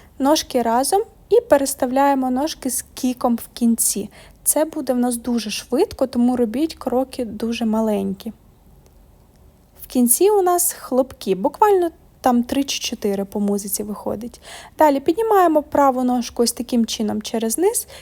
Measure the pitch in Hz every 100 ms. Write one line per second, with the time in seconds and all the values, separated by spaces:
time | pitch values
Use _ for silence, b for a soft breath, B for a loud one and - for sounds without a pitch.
0 | B - 269 311 - 254 233 233 269 392
1 | 453 - - 466 - 285 269 - 254 262
2 | 277 277 262 254 311 - 262 - - -
3 | 254 247 254 233 - - 233 226 - 202
4 | 208 B B B - 294 311 311 262 247
5 | 247 240 233 240 214 - - 247 392 -
6 | 262 247 240 254 233 233 320 - - 247
7 | 262 - 233 214 226 233 226 214 220 202
8 | 196 190 220 - _ _ _ - - _
9 | - _ _ _ - _ _ - - 254
10 | 240 - 381 415 359 349 - - - 254
11 | 262 - - 185 240 - 427 392 339 -
12 | - _ - 240 233 277 277 - - 233
13 | 208 196 196 214 202 202 202 - 208 202
14 | - 202 240 - B B B - 311 277
15 | 277 330 453 403 349 311 - - 277 254
16 | 254 247 240 - 233 - 240 247 220 -
17 | 208 208 - 226 226 226 370 480 - B